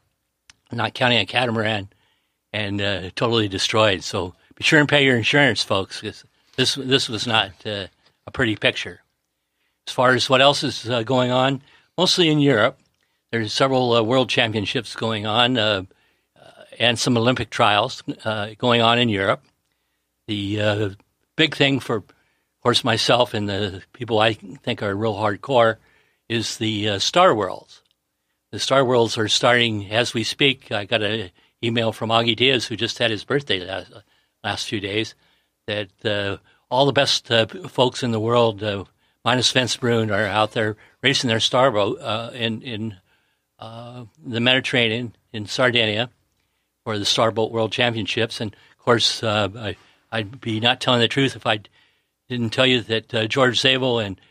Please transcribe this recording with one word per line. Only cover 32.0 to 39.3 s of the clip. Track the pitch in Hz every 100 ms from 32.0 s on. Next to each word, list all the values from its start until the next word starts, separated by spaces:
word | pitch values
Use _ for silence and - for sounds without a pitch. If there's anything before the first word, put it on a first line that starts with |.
| 110
Augie | 113 117 110
Diaz, | 123 131 -
who | 110
just | 113 -
had | 117
his | 104
birthday | - 139 143 95
last, | 90 95 92 - _ _ _ _
last | 107 101 -
few | 110
days, | 98 104 113 - _ _ _ _ -
that, | 104 101 _
uh, | 113 104 101 95 - _ _
all | 127 143
the |
best, | 139 135 - -
uh, | 117 110
folks | - - - 123 -
in | 127
the | 113
world, | 110 120 117 101
uh, | 107 101 92 _ _ _
minus | 120